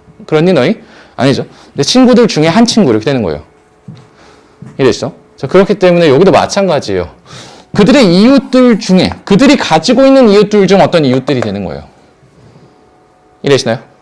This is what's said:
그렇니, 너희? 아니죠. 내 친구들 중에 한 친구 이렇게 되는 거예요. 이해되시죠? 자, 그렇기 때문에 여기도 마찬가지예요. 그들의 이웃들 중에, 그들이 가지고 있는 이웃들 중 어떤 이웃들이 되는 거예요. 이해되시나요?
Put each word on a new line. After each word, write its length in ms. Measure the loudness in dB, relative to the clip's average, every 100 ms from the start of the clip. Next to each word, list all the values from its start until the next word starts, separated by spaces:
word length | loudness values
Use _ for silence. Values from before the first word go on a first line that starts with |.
| _ -20 -6
그렇니, 280 | -2 0
너희? 260 | 0 -2 -4 -12 -20 -18 -4
아니죠. 280 | -2 -2 -6 -16 -12
내 100 | -8
친구들 460 | -2 0 2 2 0
중에 180 | 0 -2
한 180 | 0 0
친구 260 | 0 0
이렇게 120 | 0
되는 180 | -2 -4
거예요. 220 | -4 -8 -12 _ _ _ -20 -20 -20 _ -20 _ _ _ -16 -4
이해되시죠? 340 | -2 -2 -8 -12 _ _
자, 120 | -2
그렇기 280 | 0 0 0
때문에 320 | 0 2 2
여기도 220 | 2 2
마찬가지예요. 800 | 2 0 -2 -2 -4 -4 -6 -8 -12 -20 -20 -20 -20 _ 0
그들의 300 | 2 2 2
이웃들 760 | 2 4 2 0 2 2 0
중에, 300 | 0 0 0 -4 -2
그들이 320 | 0 2 0
가지고 480 | 0 -2 0 0 2
있는 240 | 4 4
이웃들 380 | 2 2 0 2
중 120 | 2
어떤 240 | 0 0 0
이웃들이 360 | -2 -2 -4
되는 240 | -6 -8 -10
거예요. 180 | -12 -16 _ _ _ _ _ _ _ _ _ _ _ _ _ _ _
이해되시나요? 380 | -2 -2 -2 -8 -10 _